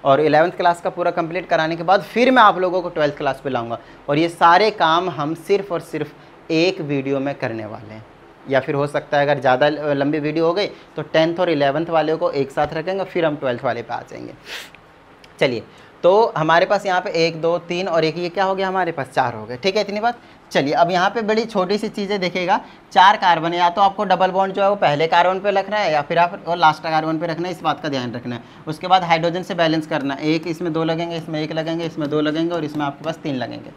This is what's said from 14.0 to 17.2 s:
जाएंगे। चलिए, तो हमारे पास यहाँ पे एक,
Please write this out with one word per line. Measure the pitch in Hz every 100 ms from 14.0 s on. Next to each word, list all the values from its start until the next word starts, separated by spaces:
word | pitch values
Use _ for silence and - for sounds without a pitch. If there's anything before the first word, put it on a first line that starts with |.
जाएंगे। | 117 120 120 - - - - - - - - - - -
चलिए, | 147 117 - - - -
तो | 170 202 226 -
हमारे | 160 165 190
पास | 202 202
यहाँ | 180
पे | 208
एक, | 165